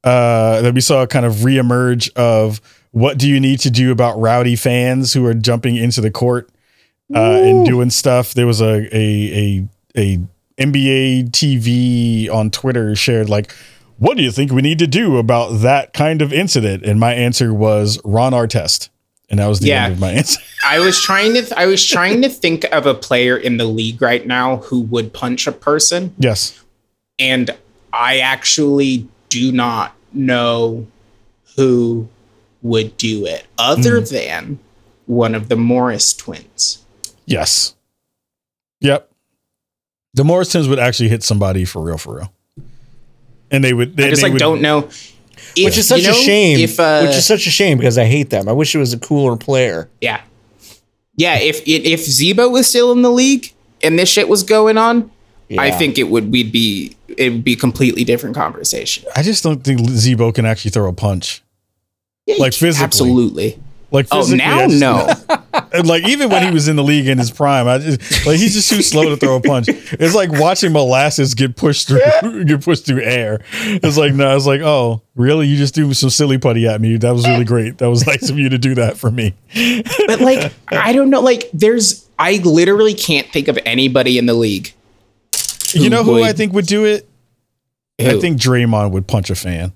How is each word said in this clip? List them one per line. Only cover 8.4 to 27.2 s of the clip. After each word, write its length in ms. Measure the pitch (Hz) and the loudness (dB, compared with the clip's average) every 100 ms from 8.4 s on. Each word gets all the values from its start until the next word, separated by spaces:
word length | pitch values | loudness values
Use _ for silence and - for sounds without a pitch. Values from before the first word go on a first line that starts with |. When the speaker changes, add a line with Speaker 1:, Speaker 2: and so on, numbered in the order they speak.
| 120 | 0
Speaker 1:
was 140 | 110 | 2
a, 280 | 110 107 107 110 | 2 0 -2 -2
a, 0 | |
a, 720 | 107 104 104 92 104 98 98 _ _ - | 0 0 -2 -2 -2 -2 -6 _ _ -2
a 180 | 98 92 87 _ _ - | 0 -2 -4 _ _ -4
N 140 | 139 | -2
B 160 | 139 135 | 0 2
A 320 | 135 131 127 | 0 0 0
T 320 | 123 - 151 131 | -2 -2 0 0
V 680 | 113 123 123 120 117 113 110 | 0 0 0 0 0 0 -2
on 200 | 110 107 | -2 -2
Twitter 440 | - 135 123 110 107 | -2 -2 -2 -2 -2
shared, 320 | - 117 107 | 0 0 0
like, 240 | 104 104 - - - _ - | -2 -4 -12 -20 -20 _ -2
"What 180 | - 269 | 0 2
do 60 | |
you 80 | 135 | -2
think 220 | 110 139 | 0 0
we 100 | 131 | 0
need 160 | 147 160 | 0 0
to 60 | 160 | 0
do 320 | 156 226 131 | 2 2 0
about 420 | 113 120 110 110 | 2 0 0 0
that 320 | 117 139 131 | 2 2 0
kind 300 | - 151 160 | -2 0 0
of 100 | 147 | 0
incident?" 520 | 147 190 135 107 95 | 0 0 0 -2 -2
And 140 | 104 104 | 0 2
my 120 | 117 | 2
answer 380 | 123 120 123 120 | 2 -2 0 0
was 460 | 107 110 107 104 107 | 0 2 2 0 -4
Ron 280 | 104 107 131 | -2 0 2
Artest. 560 | 127 117 117 78 - - _ _ _ _ | 0 0 -2 -2 -6 -6 _ _ _ _
And 100 | 101 | -2
that 80 | 101 | 0
was 140 | 101 | 0
the 80 | 139 | 2
Speaker 3:
Yeah. 160 | 139 | 2
Speaker 1:
end 80 | 120 | 0
of 60 | 92 | -2
my 100 | 95 | -2
<laughs> 20 | |
answer. 280 | 107 - - - - 143 | -2 -2 -4 -8 -4 0
Speaker 3:
I 140 | 156 | 2
was 200 | 185 185 | 2 0
trying 340 | - 196 214 | 0 0 2
to, 80 | 233 | 0
th-, 100 | 233 | -2
I 140 | 233 180 | -2 0
was 200 | 190 - | 2 0
trying 340 | 180 180 226 | 0 0 2
to 60 | 262 | 0
think 360 | 262 175 165 - | 0 -4 -2 -2
of 120 | 156 139 | 0 0
a 80 | |
player 420 | 117 - 123 123 127 | -2 -2 0 2 0
in 220 | 127 117 | -2 -2
the 60 | |
league 380 | 117 110 113 117 | -2 -4 -6 -4
right 240 | 123 123 120 | -2 -2 -2
now 300 | 123 127 127 | -2 -2 -4
who 240 | - 123 | -4 -4
would 320 | 113 120 110 | -2 -4 -6
punch 340 | - 127 123 - | -8 -8 -6 -6
a 60 | |
person. 640 | 127 - 151 147 175 180 - | -4 -2 0 0 -2 -6 -2
Speaker 1:
Yes. 400 | 127 104 - - _ _ _ _ _ | -2 -2 -6 -10 _ _ _ _ _
Speaker 3:
And 320 | - | -4